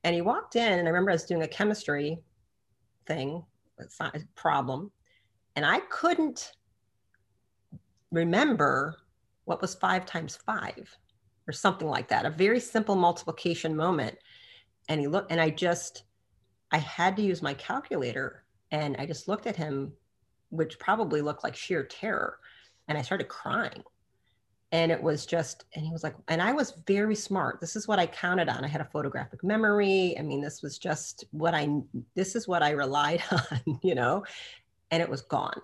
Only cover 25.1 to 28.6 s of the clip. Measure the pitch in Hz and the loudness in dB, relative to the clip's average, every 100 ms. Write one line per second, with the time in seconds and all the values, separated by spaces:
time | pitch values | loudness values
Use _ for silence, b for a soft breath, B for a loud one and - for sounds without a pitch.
25.1 | 151 - 170 151 - - - 156 165 156 | 0 0 -2 -2 -10 -14 -8 -6 -4 -6
26.1 | - - 165 190 285 262 - - 196 214 | -8 -2 2 2 2 -2 -4 0 2 2
27.1 | 214 - 196 131 - 165 214 214 202 170 | 0 -2 0 0 -2 -8 -8 0 2 2
28.1 | - 180 185 156 - | 0 0 2 0 0